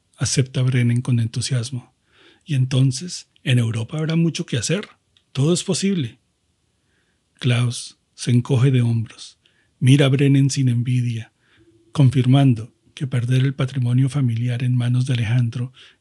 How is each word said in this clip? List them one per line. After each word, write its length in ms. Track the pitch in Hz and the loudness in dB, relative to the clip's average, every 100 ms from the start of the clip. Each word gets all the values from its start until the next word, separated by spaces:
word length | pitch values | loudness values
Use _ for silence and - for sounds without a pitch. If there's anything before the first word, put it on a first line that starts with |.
| _ - | _ -6
acepta 460 | 117 - 127 135 | -2 -2 -2 -2
Brennen 400 | 127 127 120 120 | 0 0 0 0
con 180 | 123 120 | 0 -2
entusiasmo. 720 | 113 127 - 123 117 123 - _ _ _ _ _ | -2 -4 -4 -4 -6 -10 -14 _ _ _ _ _
"Y 100 | - | -4
entonces, 720 | 135 127 131 135 127 180 - - _ | -2 0 2 2 0 -8 -14 -16 _
en 160 | - 123 | -2 0
Europa 400 | 113 110 113 156 | 0 -4 -6 -6
habrá 180 | 160 165 | -2 0
mucho 300 | 165 - 165 | 0 -2 -6
que 100 | 123 | -4
hacer. 320 | - 185 - _ _ _ _ | -2 -4 -6 _ _ _ _
Todo 200 | - 147 | -2 0
es 120 | 175 | 0
posible". 560 | - 160 196 180 120 - _ _ _ _ _ _ _ _ _ _ _ | -2 -4 -2 -2 -6 -10 _ _ _ _ _ _ _ _ _ _ _
Klaus 640 | _ 127 120 123 123 - - _ | _ -2 0 -2 -6 -12 -20 _
se 160 | - - | -8 0
encoge 400 | 120 - 127 139 | 0 2 2 2
de 100 | 127 | 2
hombros, 580 | 117 117 110 - - _ _ _ _ _ | 0 -2 -4 -12 -20 _ _ _ _ _
mira 280 | 127 143 139 | 4 6 4
a 20 | |
Brennen 400 | 139 143 139 139 | 4 4 4 2
sin 220 | 143 127 | 2 0
envidia, 640 | 120 120 127 120 113 - _ _ _ _ _ _ | 0 0 -2 -2 -6 -10 _ _ _ _ _ _
confirmando 840 | - 131 135 120 139 139 110 110 _ _ | 2 4 4 4 4 4 2 -4 _ _
que 120 | - 139 | -10 -6
perder 360 | 123 117 131 | -4 0 0
el 100 | 135 | 0
patrimonio 560 | 131 127 131 120 123 135 | -2 -4 -2 0 2 2
familiar 540 | 143 127 113 123 120 | 0 -2 -2 -4 -2
en 120 | 127 | -2
manos 300 | 123 120 123 | 0 0 0
de 80 | 127 | 0
Alejandro 640 | 123 107 123 117 123 127 - - _ | -2 0 0 0 -4 -10 -12 -20 _